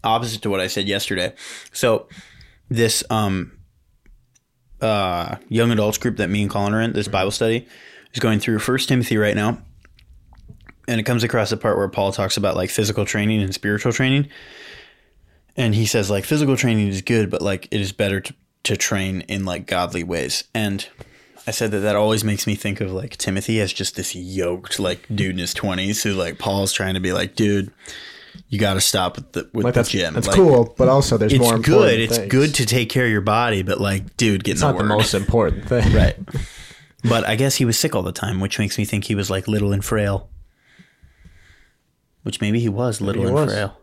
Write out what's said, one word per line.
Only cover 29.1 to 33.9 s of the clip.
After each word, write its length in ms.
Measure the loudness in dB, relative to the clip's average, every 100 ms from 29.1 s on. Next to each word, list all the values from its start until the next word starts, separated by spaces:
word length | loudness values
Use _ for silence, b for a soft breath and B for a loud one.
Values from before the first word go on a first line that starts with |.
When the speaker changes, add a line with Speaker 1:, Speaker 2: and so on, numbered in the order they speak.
| -4
Speaker 1:
with 160 | -10
the, 160 | -10 -6
with 120 | -2
Speaker 2:
Like, 100 | 0
Speaker 1:
the 60 | 2
Speaker 2:
that's, 100 | 0
Speaker 1:
gym." 240 | 0 -2
Speaker 2:
that's 120 | -2 2
Speaker 1:
Like, 100 | 6
Speaker 2:
cool, 380 | 8 6 4 4
but 100 | 4
also 300 | 6 4 2
there's 140 | 4
Speaker 1:
it's 60 | 6
Speaker 2:
more 180 | 6 4
Speaker 1:
good. 60 |
Speaker 2:
important 360 | 6 6 6 4
Speaker 1:
It's 160 | 2 0
Speaker 2:
things. 120 | 2
Speaker 1:
good 240 | 2 2
to 120 | 2 0
take 220 | 0 0
care 160 | 0
of 60 | 2
your 100 | 2
body, 420 | 2 2 2 0
but, 160 | 0 0
like, 360 | 0